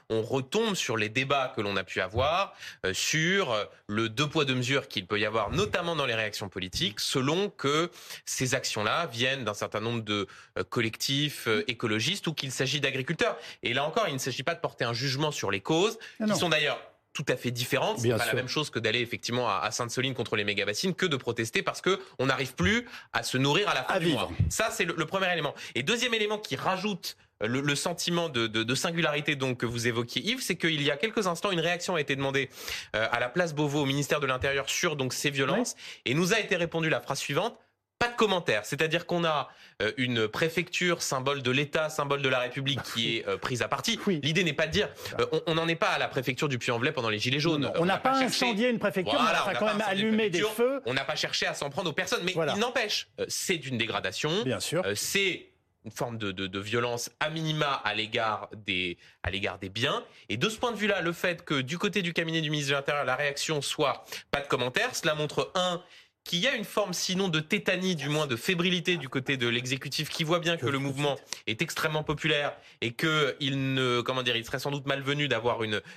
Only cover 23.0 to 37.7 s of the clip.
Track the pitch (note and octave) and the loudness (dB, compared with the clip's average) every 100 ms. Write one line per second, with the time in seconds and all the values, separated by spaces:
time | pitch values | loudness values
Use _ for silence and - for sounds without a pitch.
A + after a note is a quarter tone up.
23 | - A#2 A#2+ B2+ C#3 D#3 G3 C#3 B2+ G3 | -6 -4 0 2 4 4 4 0 0 2
24 | E3+ B2 F#2+ E2+ - - A3 A3 F3 D#3+ | 2 2 0 2 2 2 0 0 0 0
25 | D3 F#3+ F#3 F3 D3 - - A#2 C#3 A#3 | 0 0 2 0 -2 -4 -8 -4 0 2
26 | B3 A3+ G#3 G#3 - - D#3+ F#3 G#3 F#3 | 2 2 0 -2 -4 -4 0 0 -2 -4
27 | - - _ - A2 B2+ C#3+ C#3+ F#3 E3+ | -8 -12 _ -6 -2 0 2 0 0 -2
28 | - F3 E3 B2 A2+ A2+ A2+ C3 F#3 E3+ | 0 0 0 0 0 0 0 0 0 0
29 | D#3+ D3 D3 C#3+ C3 B2 A#2 A#2+ A#2 A#2 | 0 0 0 0 0 0 -2 0 0 0
30 | A#2+ B2+ F#3+ B3+ - F3+ E3+ D#3 C#3+ C#3+ | 0 -2 -2 -2 -2 0 0 2 2 2
31 | A3 A3 F#3 E3+ G#3 F3 E3 F3 - F3 | 0 0 0 0 0 2 0 0 0 0
32 | C#3+ C#3 C#3 C3+ C3 - - - - G#2+ | 0 0 2 0 0 -6 -8 -8 -4 0
33 | A2 A#2+ B2 E3+ F3 D3 D3 D3 C3+ C#3+ | 2 2 0 0 0 2 0 2 2 2
34 | C#3 D3+ C3+ B2+ C#3 C#3 C3+ - F3 D3+ | 2 0 2 0 0 0 0 0 0 0
35 | C3 - D3+ C#3 C3 G3 B3 - - - | -2 0 0 2 2 2 0 -4 -12 -6
36 | - C#3+ F3+ A3 F#3+ F#3 E3 E3 D#3+ B2+ | 0 2 4 4 2 0 0 0 0 0
37 | - C3+ - C#3+ A3 - _ | 0 -4 -2 0 0 -4 _